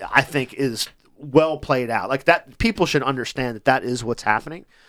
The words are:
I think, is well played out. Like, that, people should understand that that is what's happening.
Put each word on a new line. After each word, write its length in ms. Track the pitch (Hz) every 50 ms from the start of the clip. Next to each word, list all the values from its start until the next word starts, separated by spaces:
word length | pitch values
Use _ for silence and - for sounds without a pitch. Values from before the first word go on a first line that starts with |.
| 95 95 -
I 100 | 131 135
think, 320 | - 143 143 131 123 -
is 340 | - 139 131 113 107 - - - _ _ _ _ -
well 400 | - 147 127 151 156 160 151 143
played 320 | - - 139 127 123 117
out. 180 | 113 104 90 107
Like, 160 | 135 139 -
that, 320 | - 170 165 - 135 131 -
people 280 | - 226 214 - 185
should 160 | 151 - 147 131
understand 520 | 131 135 127 117 - - - 131 123 117
that 100 | 107 -
that 180 | 135 131 131 90
is 180 | 123 123 120 113
what's 200 | 117 113 - -
happening. 420 | 107 107 110 - - 160 - - _ _ _ _